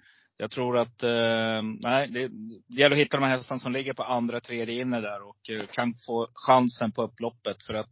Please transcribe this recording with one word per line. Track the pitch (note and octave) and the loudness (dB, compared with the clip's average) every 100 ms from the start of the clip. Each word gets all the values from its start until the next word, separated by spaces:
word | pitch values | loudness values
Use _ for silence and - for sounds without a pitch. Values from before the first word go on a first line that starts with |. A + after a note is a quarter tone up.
| _ _ _ _ | _ _ _ _
Jag | A2 | -8
tror | - B2 B2 | -2 0 2
att, | A#2 - | 0 0
eh, | B2 A#2 A2+ A2+ A2+ A2 A2 A2 | 0 2 4 2 2 0 -2 -4
nej, | A#2+ C3+ C#3 | 0 2 2
det, | A#2+ B2+ G#2+ A2 A2 - | -2 -6 -6 -14 -16 -10
det | A#2+ | 4
gäller | C#3+ C#3+ | 4 6
att | |
hitta | C#3+ C#3+ | 2 2
de | |
här | C3+ C3 | 2 2
hästarna | A#2+ C3 | -2 -6
som | C3+ | -4
ligger | C3 C3+ | -4 -4
på | B2+ | -4
andra, | B2 B2 A#2+ A#2+ | -2 0 0 -4
tredje | - A#2+ A2+ A#2+ | -6 -6 -4 -4
inne | B2+ A#2+ | -2 -2
där | G#2 G2+ G2+ | -4 -8 -12
och, | - - | -18 -10
eh, | A2 G2+ | -8 -6
kan | - A#2+ A#2 - | -2 -2 -2 -4
få | A#2 A2+ - | -4 -4 -4
chansen | - C3 B2 - A2+ | 6 6 6 0 -4
på | A2+ | -2
upploppet. | A2+ - A#2 - G#2+ G2 | -4 -4 -8 -6 -8 -8
För | - G#2+ | -6 -8
att | - | -8